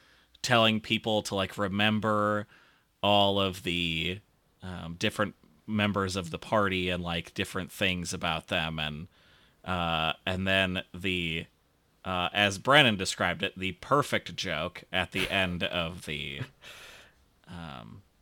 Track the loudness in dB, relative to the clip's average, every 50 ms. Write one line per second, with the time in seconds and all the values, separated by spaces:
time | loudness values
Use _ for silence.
0 | _ _ _ _ _ _ _ _ 0 4 4 6 6 6 4 2 0 0 -2 -2
1 | 0 0 0 0 0 -2 -2 -2 -2 -2 -2 -4 -4 -2 0 2 2 4 4 2
2 | 2 0 0 2 2 0 0 -2 -4 _ -14 -20 _ _ _ _ _ _ _ 0
3 | 2 6 6 8 6 6 4 4 2 2 0 -4 -4 -2 -2 0 0 0 0 -2
4 | -2 -2 -4 -6 -10 _ _ _ _ _ _ _ -12 -12 -10 -10 -10 -10 -8 -2
5 | -2 -2 0 0 -2 -2 -4 _ _ _ _ _ _ -4 -2 0 2 2 2 0
6 | -2 -2 -2 -4 -6 -6 -8 -10 -6 0 2 2 2 4 2 0 0 0 -2 -2
7 | -2 -4 -4 -4 -6 -6 -6 -6 -6 -4 -4 -6 -8 -8 -4 0 0 0 2 0
8 | -2 -6 -6 -4 -2 -2 -2 -2 -4 -2 -2 -2 -2 -2 -4 -4 -4 -6 -6 -8
9 | -12 -14 _ _ _ _ _ _ _ _ _ _ -6 -4 -2 0 0 0 0 0
10 | 0 0 -2 -2 -4 -4 -2 -2 0 2 4 4 4 2 0 -4 -6 _ -12 -6
11 | -4 -2 -2 0 0 -2 -2 -4 -6 -8 _ _ _ _ _ _ _ _ _ _
12 | -8 -4 -2 -2 -2 0 2 2 2 2 2 0 2 6 8 8 8 8 6 2
13 | 0 -4 -2 0 0 0 0 0 -2 -4 -4 -4 -4 -4 -6 -6 -2 2 2 2
14 | 2 2 0 -4 -4 -4 -8 -8 -4 -4 -2 -2 -4 -4 -6 -10 -14 -6 -2 -2
15 | -2 -2 -2 -2 -2 0 2 0 2 2 0 -2 -2 -2 -2 -2 -2 -2 -4 -8
16 | -8 -8 -6 -6 -6 -8 -8 -8 -10 -12 -12 _ -20 -20 -18 -18 -20 -20 -20 -20
17 | -20 -20 _ _ _ _ _ _ _ -18 -14 -14 -12 -12 -12 -14 -14 -16 -18 -18
18 | -20 _ _ _